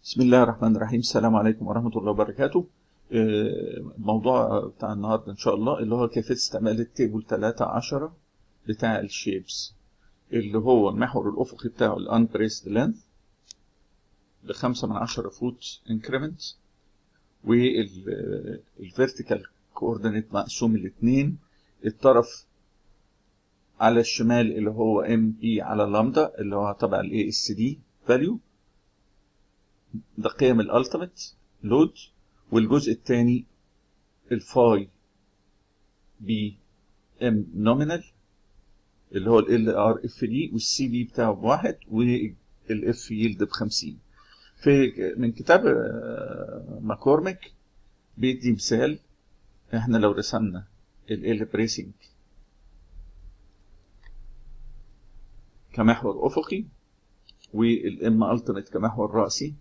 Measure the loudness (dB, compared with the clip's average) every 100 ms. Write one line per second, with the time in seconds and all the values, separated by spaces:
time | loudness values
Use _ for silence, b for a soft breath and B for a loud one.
0 | -6 2 6 8 6 2 2 2 0 -2
1 | 0 2 4 4 2 0 -4 -2 -2 -2
2 | -2 0 -2 0 0 0 -2 _ _ _
3 | _ 0 2 2 0 -4 -8 -10 -12 -6
4 | -2 0 2 2 2 0 -4 -8 -8 -6
5 | -2 -2 -4 -2 0 0 0 -2 -2 0
6 | 0 -2 -2 -4 -4 -2 -2 -2 -4 -2
7 | -2 -2 -4 -2 -2 -2 -4 -4 -4 -6
8 | -6 -12 _ _ _ _ -8 -4 -2 -2
9 | -4 -8 -6 -6 -8 -12 -12 _ _ _
10 | _ _ _ -4 -2 -2 4 6 4 0
11 | -2 -2 -4 -4 -6 -6 -10 -2 -2 0
12 | -2 2 2 0 -2 -4 -4 0 0 -4
13 | _ _ _ _ _ -20 _ _ _ _
14 | _ _ _ _ -14 -4 -4 -2 -4 -4
15 | -6 -6 -8 -6 -8 -6 -18 -18 -6 -6
16 | -4 -4 -4 -10 -14 -16 _ _ _ _
17 | _ _ _ _ 2 4 4 2 -4 -8
18 | -10 -8 -6 -8 -8 -14 _ -20 -12 0
19 | 0 0 -4 -4 -6 _ _ -6 -4 -2
20 | -2 -2 -4 -6 -6 -2 0 0 -4 -2
21 | 2 2 0 -4 _ _ _ _ -8 2
22 | 6 6 4 -8 _ _ _ _ _ _
23 | _ _ _ _ _ _ _ _ 4 4
24 | 2 0 2 4 2 0 -2 0 2 2
25 | 2 2 2 0 -2 -2 -2 0 2 2
26 | 2 2 0 -2 -4 -2 -2 -2 -2 0
27 | -2 -2 -2 -4 -6 -2 -4 -4 _ _
28 | 2 2 2 -4 _ _ _ _ _ _
29 | _ _ _ _ _ _ _ _ _ -16
30 | _ -6 -6 2 4 4 2 0 0 -6
31 | -8 -12 -20 _ _ _ 0 4 4 0
32 | -20 _ _ _ _ 0 4 2 2 -4
33 | 0 2 2 0 -4 _ _ _ _ _
34 | _ _ _ -6 -2 4 6 4 0 _
35 | _ _ _ _ _ _ _ _ _ _
36 | _ _ -4 -2 -4 -8 _ _ _ _
37 | _ _ 0 0 -2 0 2 2 0 -4
38 | -8 _ _ _ _ _ _ _ _ _
39 | _ -6 4 4 6 2 2 2 2 2
40 | -4 -6 -4 -2 -4 -4 -4 -4 -2 -4
41 | -4 -2 0 0 0 0 0 -6 -4 0
42 | 2 0 -2 -10 _ _ -6 -4 -2 -4
43 | -6 -2 -2 -2 -4 -4 -4 -6 -8 -16
44 | _ b b b b _ 4 4 4 0
45 | -6 -2 -4 -4 4 6 6 2 -2 -6
46 | -8 -10 -10 -12 -12 -12 -14 -10 -8 -2
47 | 4 4 2 -8 -18 -20 _ _ _ _
48 | _ -4 -2 0 0 0 0 2 0 -2
49 | _ _ _ _ _ _ _ -4 2 4
50 | 4 2 -2 -2 -2 -4 -14 _ _ _
51 | -8 -6 -2 -2 -2 -2 -2 -4 -12 -20
52 | _ _ _ -20 -20 _ _ -20 -20 -20
53 | -20 -20 -20 -20 -20 _ _ -20 _ _
54 | -20 -20 -18 -20 -20 -18 -18 -18 -20 _
55 | -20 -20 -20 -20 -20 _ _ 2 2 4
56 | -2 -2 0 0 -4 -8 -8 _ _ _
57 | _ _ _ _ _ 0 2 2 -2 -4
58 | 2 2 2 0 -2 -6 -6 -4 -4 -2
59 | -2 0 0 -2 -8 -10